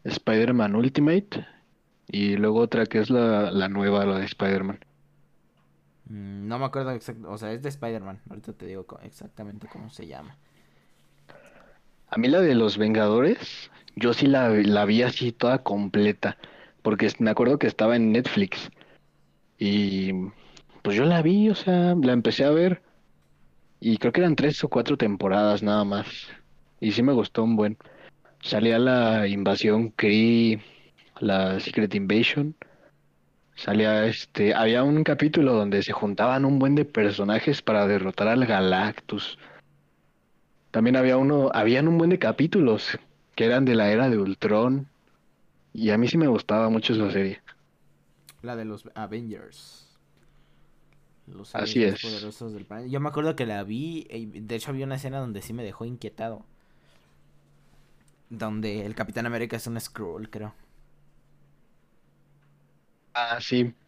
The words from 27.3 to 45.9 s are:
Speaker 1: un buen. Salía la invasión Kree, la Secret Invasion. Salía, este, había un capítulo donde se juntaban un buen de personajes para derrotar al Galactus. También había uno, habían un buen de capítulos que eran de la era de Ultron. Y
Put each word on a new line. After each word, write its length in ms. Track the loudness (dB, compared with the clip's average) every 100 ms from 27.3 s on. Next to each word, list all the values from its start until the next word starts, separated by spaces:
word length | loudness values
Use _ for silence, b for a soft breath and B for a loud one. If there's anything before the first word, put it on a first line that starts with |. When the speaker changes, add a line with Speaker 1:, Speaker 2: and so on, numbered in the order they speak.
| 0
Speaker 1:
un 120 | 0 2
buen. 220 | 0 -2 B B B _ _ _
Salía 360 | -4 0 2 4
la 480 | 4 4 2 2 0
invasión 600 | 0 0 0 2 2 0
Kree, 720 | 0 2 4 4 4 4 0 B B B _ _ -6
la 400 | 0 0 0 -2
Secret 340 | -2 -2 0
Invasion. 640 | 0 0 2 2 0 -4 -6 B B B _ _ _ _ _ _
Salía, 520 | -12 -2 0 2 2 0
este, 480 | -2 -8 -2 0 2
había 260 | 2 2
un 220 | 2 2
capítulo 480 | 2 0 2 2 4
donde 300 | 4 2 0
se 80 | -2
juntaban 520 | -4 -4 0 0 2
un 140 | 2 2
buen 160 | 2
de 100 | 2
personajes 800 | 0 0 0 0 0 0 0 -2
para 240 | 0 0 2
derrotar 400 | 0 -2 -2 0
al 180 | 2
Galactus. 960 | 2 2 2 0 -2 -6 -10 -10 -10 -14 B B _ _ _ _ _ _ _ _ _ _ _
También 240 | 0 2 4
había 200 | 4 4
uno, 340 | 4 2 2
habían 320 | 2 2 4 4
un 100 | 4
buen 120 | 4
de 80 | 2
capítulos 800 | 0 0 2 4 4 2 -2 -8 _ _ _ -2
que 80 |
eran 200 | 2 2
de 120 | 4 4
la 140 | 4
era 160 | 2 2
de 100 | 2
Ultron. 720 | 0 -2 0 2 2 0 -4 _ _ _ _ _ _ _ _
Y 180 | -4 0